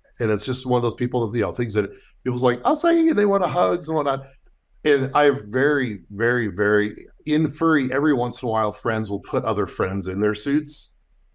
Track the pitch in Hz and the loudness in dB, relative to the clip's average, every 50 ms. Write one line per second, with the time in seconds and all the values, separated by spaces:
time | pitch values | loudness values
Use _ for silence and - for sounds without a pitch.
0 | _ _ _ - 120 107 107 104 - 127 127 127 - 131 123 123 120 117 110 - | _ _ _ -4 -2 0 0 0 -2 -4 -6 -6 -2 0 0 0 0 0 -2 -2
1 | 127 123 123 123 117 107 104 120 101 90 87 - 120 113 101 107 101 98 - - | -4 -2 -2 -2 -2 -2 -2 -2 -2 -2 -2 -4 -4 -2 0 -2 -2 -2 -4 -14
2 | - _ _ _ - 127 123 123 123 123 123 123 - 339 320 311 - 339 339 339 | -20 _ _ _ -6 -4 -2 0 2 0 0 2 2 0 0 2 2 2 2 4
3 | 330 330 302 202 208 208 196 196 185 160 - 175 185 185 180 170 165 156 160 156 | 4 4 4 4 2 2 2 2 0 0 0 2 2 2 2 0 -2 -2 -2 0
4 | 143 143 135 135 135 - - _ _ _ _ _ _ _ _ _ - 151 147 139 | 0 0 -2 -2 -4 -12 -20 _ _ _ _ _ _ _ _ _ 2 2 4 4
5 | 135 127 135 156 147 147 135 117 107 104 104 127 135 147 151 143 131 117 107 95 | 2 2 2 4 6 4 4 2 -2 -4 -2 0 2 2 2 0 -2 -4 -6 -8
6 | - - 104 98 113 117 123 123 117 104 87 92 104 104 107 104 104 104 - - | -12 -12 -6 -2 0 0 2 0 0 -2 -2 0 2 4 4 4 2 0 -4 -10
7 | - - - _ - 151 147 156 160 151 151 - 165 165 160 147 135 123 - 139 | -18 -20 -20 _ -4 0 0 2 2 0 0 0 2 2 4 2 2 0 -2 0
8 | 147 156 147 123 120 120 117 - - 120 110 110 110 107 101 - - 120 110 110 | 2 2 2 2 0 -4 -6 -6 -4 -2 0 0 0 -2 -2 -4 -4 -2 -2 -2
9 | 110 98 101 95 - - - 131 - 107 107 98 101 90 - - 104 92 95 98 | -2 -4 -6 -8 -6 -4 -4 -4 -2 -2 -2 -2 -2 -4 -2 -4 -2 -2 -2 -4
10 | 92 95 92 98 104 107 107 - - 143 139 151 151 143 - - - - _ _ | -4 -4 -2 0 0 0 0 -2 -2 -2 -2 -2 -2 -4 -10 -16 -16 -18 _ _
11 | _ _ _ _ _ _ _ | _ _ _ _ _ _ _